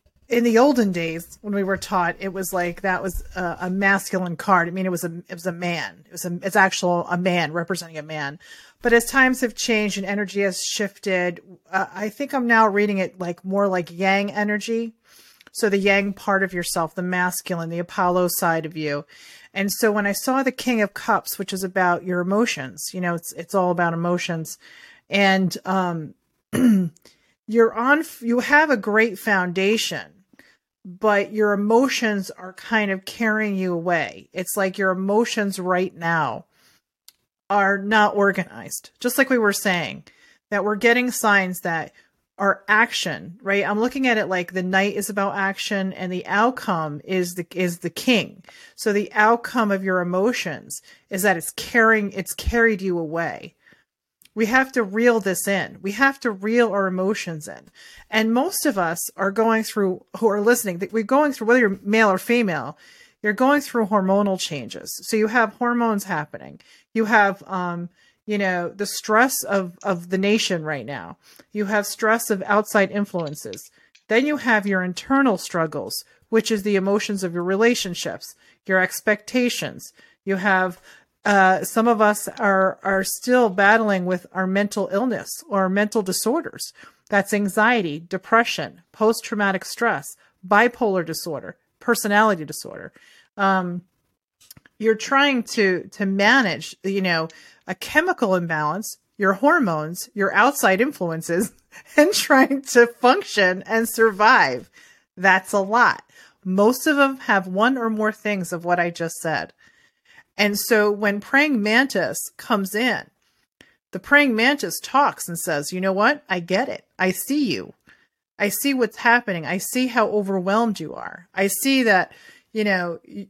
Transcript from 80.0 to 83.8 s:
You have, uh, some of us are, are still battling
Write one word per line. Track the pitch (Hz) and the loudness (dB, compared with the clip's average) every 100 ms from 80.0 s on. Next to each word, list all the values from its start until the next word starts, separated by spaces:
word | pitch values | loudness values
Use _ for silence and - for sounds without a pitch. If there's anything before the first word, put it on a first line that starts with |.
| _ _ 196 | _ _ -4
You | 190 | 0
have, | 202 185 185 175 - - _ _ 208 | 2 2 0 -4 -18 -20 _ _ 2
uh, | 196 185 185 | 6 6 4
some | 165 226 233 | 0 0 2
of | 220 | 4
us | 208 208 - - | 4 2 -6 -2
are, | 208 190 190 - | 2 4 2 0
are | 196 190 | -2 -2
still | 190 - 247 247 220 | -2 -4 2 4 4
battling | 185 202 226 | 4 4 4